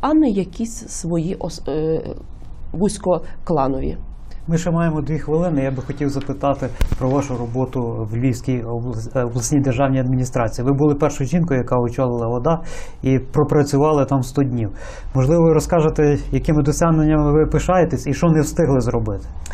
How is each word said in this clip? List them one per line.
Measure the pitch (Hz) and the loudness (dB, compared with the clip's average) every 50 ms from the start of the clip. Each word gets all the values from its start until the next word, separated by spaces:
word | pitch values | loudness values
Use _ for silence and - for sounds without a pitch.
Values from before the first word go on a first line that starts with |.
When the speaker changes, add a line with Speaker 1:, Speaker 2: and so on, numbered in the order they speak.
Speaker 1:
а | 233 269 311 | 0 4 4
не | 311 311 254 | 4 4 4
якісь | 202 196 180 - - - 226 226 - - 220 | 2 0 -2 -4 -4 -6 -6 -6 -6 -12 -12
свої | - - - - 165 170 170 156 175 185 - | -12 -10 -8 -4 -2 -2 -2 -2 -2 -4 -6
ос-, | - 175 - - - | -6 -8 -8 -8 -6
е, | - 135 156 156 160 160 - - - - - - - - - - - - - - - - | -4 -2 -2 0 0 -2 -2 -4 -6 -10 -10 -12 -14 -14 -14 -14 -14 -12 -10 -10 -8 -2
вузькокланові. | 160 196 196 208 - - 180 180 160 - - - - - - 170 151 135 131 139 135 - - 156 - - - - - - - - - - | 0 0 0 0 -2 0 0 0 0 -2 -6 -8 -8 -4 -2 0 0 2 0 0 -2 -4 -4 -6 -6 -8 -10 -10 -12 -14 -12 -12 -10 -4
Speaker 2:
Ми | - 165 | -2 -2
ще | 165 - 180 | 0 0 0
маємо | 165 165 170 165 156 156 | 0 0 0 0 0 -2
дві | 135 123 156 147 | -2 -2 -4 -4
хвилини. | - 143 151 160 175 180 160 139 135 | -2 -2 0 0 0 0 0 0 0
Я | 135 | -2
би | 131 127 | -4 -4
хотів | 123 - 139 - 147 139 | -6 -8 -6 -2 -2 -2
запитати | 143 139 135 - 135 - - 139 135 135 135 123 - - - - - - | -2 -2 -4 -4 -6 -2 0 -2 0 0 -2 -6 0 0 0 0 0 0
про | 127 127 | 0 0
вашу | 131 143 135 135 127 | 0 0 0 -2 -4
роботу | 117 120 113 113 131 131 127 - 131 120 117 113 113 110 104 | -6 -4 -4 -2 -2 -4 -2 -2 -4 -4 -4 -4 -4 -6 -4
в | 110 | -4
Львівській | 117 127 135 120 113 - - 127 123 113 | 0 0 0 0 0 -2 -2 -2 -2 -2
облас-, | 113 120 117 117 127 117 110 110 120 - | -4 -6 -6 -6 -6 -6 -6 -6 -4 -2
е, | 135 123 | -2 -2
обласній | 120 117 127 117 - 156 143 | 0 -2 -4 -2 2 2 2
державній | - 135 120 127 139 135 135 131 | 2 2 2 2 2 2 2 0
адміністрації. | 127 123 131 127 127 123 - 131 117 110 - - 123 | 2 0 0 0 0 0 0 0 0 0 -2 -2 0
Ви | 131 143 | 0 2
були | 131 151 151 147 | 2 4 2 2
першою | 147 160 147 - - 139 123 | 2 0 0 0 -2 -2 0
жінкою, | - 180 160 135 139 127 | 2 0 2 2 0 0
яка | 120 123 131 123 | 0 0 0 0
очолила | 120 117 117 - 135 123 120 120 117 | 0 0 0 0 0 0 0 -2 -2
ода | 117 120 123 120 160 165 160 - - - - - - - - - | -2 -2 0 2 0 0 0 -2 -6 -8 -8 -8 -10 -10 -4 0
і | 131 131 127 | 2 2 2
пропрацювали | 127 - - 151 147 147 165 151 139 143 - 139 143 156 156 147 135 | 0 0 0 2 2 4 4 4 4 4 2 2 4 4 4 4 2
там | 131 147 135 123 | 2 2 0 0
сто | - - 147 143 | 0 0 0 0
днів. | 127 120 120 113 101 - - - - - - - - - | 0 0 -2 -2 -4 -4 -8 -10 -12 -12 -12 -12 -2 0
Можливо, | 131 127 135 165 170 165 | 2 4 4 6 6 6
ви | 165 160 | 6 6
розкажете, | 156 147 - 180 170 151 156 143 - 151 147 156 - - - | 4 2 2 2 4 4 2 2 4 4 4 4 2 -2 -2
якими | 135 135 - - 156 151 143 | -2 -2 0 2 2 2 2
досягненнями | 151 143 - 170 170 160 156 151 151 156 151 147 147 143 | 2 2 2 2 2 4 4 4 4 4 4 4 4 4
ви | 156 151 | 4 4
пишаєтесь | 147 - 151 - - 180 185 165 - 135 120 - | 4 2 0 2 2 4 4 4 2 0 -4 -2
і | - 131 | -4 -2
що | - - | 2 4
не | 170 160 156 | 4 4 4
встигли | 147 147 - - 170 139 139 127 | 2 0 2 0 2 4 4 2
зробити? | 120 120 117 120 117 110 101 - - - - - - - | 2 0 0 0 -2 -2 -4 -6 -6 -10 -10 -10 -8 -8